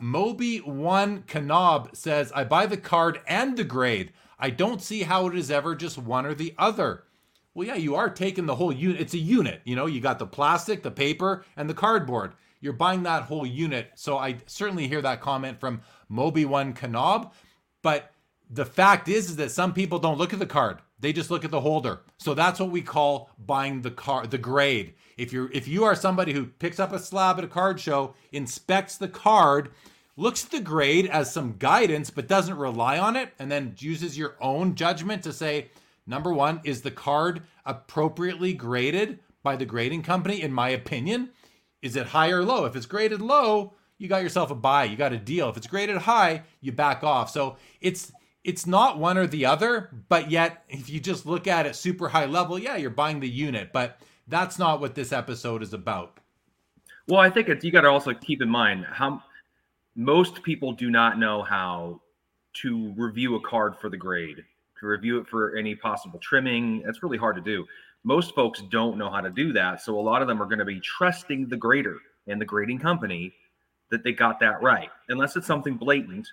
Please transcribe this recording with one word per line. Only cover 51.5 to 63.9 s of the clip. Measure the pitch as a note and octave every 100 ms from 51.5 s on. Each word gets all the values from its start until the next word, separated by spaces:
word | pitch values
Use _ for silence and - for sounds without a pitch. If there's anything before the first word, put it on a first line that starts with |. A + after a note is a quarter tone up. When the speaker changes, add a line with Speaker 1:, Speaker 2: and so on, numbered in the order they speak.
| E3+ D3
Speaker 1:
it | -
super | F3+ F3+ E3
high | D#3+ C#3
level, | E3 E3+ F3+
yeah, | A#3 A#3+
you're | C3+
buying | A2+ D3+ D3+
the | C3
unit, | B2 D3 A#2 F#2+
but | C3 B2 - _ _ -
that's | D#3+ F#3 -
not | F3 D3+
what | C#3
this | B2+ A#2+
episode | C3+ A#2 A#2+ B2 A2+
is | G#2+
about. | G2+ F#2 G2 F2 _ _ _ _ _ _ _ _ - -
Speaker 2:
Well, | F#3
I | F#3
think | F#3 A3
it's, | D3
you | E3+
gotta | E3+ C#3+
also | C#3 C#3
keep | A#2 - C3+
in | A#2+
mind | A#2 G#2+ F#2+ F2
how | - C#3 C#3+ - - _ _ _ _ _ -
most | B2 D#3+ F#3 -
people | - D#3+ C3
do | A#2 B2
not | A#2 A#2 A2
know | A2 G#2+
how | G2 G2 F#2 F2 E2+ E2+ _ _ _ _ _ -
to | C3 A#2 A2 G2+
review | A#2 G#2+ B2+ A2+
a |
card | - A#2 G#2+ F#2+
for |
the | G#2+